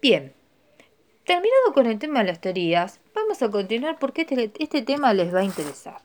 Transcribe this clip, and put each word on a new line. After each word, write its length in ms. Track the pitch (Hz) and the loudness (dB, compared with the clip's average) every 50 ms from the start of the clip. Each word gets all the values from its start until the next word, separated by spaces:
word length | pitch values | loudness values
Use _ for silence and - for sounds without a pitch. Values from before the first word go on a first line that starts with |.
Bien, 320 | - 277 196 156 139 139 - _ _ _ _ _ _ _ _ _ - _ _ _ _ _ _ _ _ | 6 4 4 4 2 -6 -18 _ _ _ _ _ _ _ _ _ -20 _ _ _ _ _ _ _ _
terminado 480 | - 359 349 359 440 508 539 523 440 277 | -2 -2 2 2 4 4 4 4 4 4
con 120 | 285 254 | 4 2
el 120 | 233 220 208 | 2 2 -2
tema 220 | 214 302 302 262 | -4 -2 0 0
de 60 | 214 | 0
las 140 | 185 175 170 | 0 -2 -4
teorías, 600 | - 185 185 185 180 165 165 170 175 196 - _ _ _ _ | -4 -6 -4 -2 0 2 2 2 0 -2 -6 _ _ _ _
vamos 280 | 427 427 440 403 - 262 | -4 -2 -2 -2 -2 -2
a 80 | 220 | -2
continuar 480 | 202 208 196 190 220 233 254 311 320 311 | 0 -2 -4 -2 -4 -4 -4 -4 -6 -4
porque 240 | - 269 - - 330 | -4 -4 -2 -4 -4
este, 300 | 320 277 254 233 214 - - | -2 -2 -2 -2 -4 -4 -8
este 240 | 311 302 - 302 233 | -8 -4 -4 -4 -2
tema 300 | - 269 285 285 262 214 | 0 -2 0 2 2 2
les 220 | 190 175 170 175 | 2 2 2 2
va 60 | 185 | 0
a 40 | 196 | 0
interesar. 520 | 202 185 - 156 147 143 - - - - - _ | 0 -2 -6 -8 -8 -8 -12 -16 -18 -20 -20 _